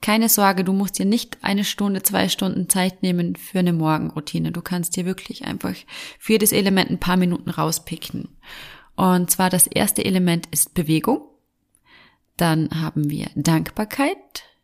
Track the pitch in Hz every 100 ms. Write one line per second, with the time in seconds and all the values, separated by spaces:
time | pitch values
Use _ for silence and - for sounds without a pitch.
0 | - 214 226 - 196 185 185 190 196 -
1 | 190 233 - - - 196 202 - 202 190
2 | 196 196 190 - 190 - 180 190 185 185
3 | 185 175 175 180 - 190 180 170 156 156
4 | - - 151 170 160 170 - 180 170 -
5 | 180 185 - - - 190 - 185 - -
6 | - - - 220 208 - 196 190 180 170
7 | - 185 180 175 - 170 156 160 - 170
8 | - - - - - - - - - -
9 | 190 180 175 - 185 180 - - 202 -
10 | - 185 180 170 - 147 - - 151 160
11 | - 294 - _ _ _ _ _ _ -
12 | - _ _ - 170 160 156 160 160 151
13 | 147 147 - - 151 160 165 - 214 -
14 | 285 392 - - - _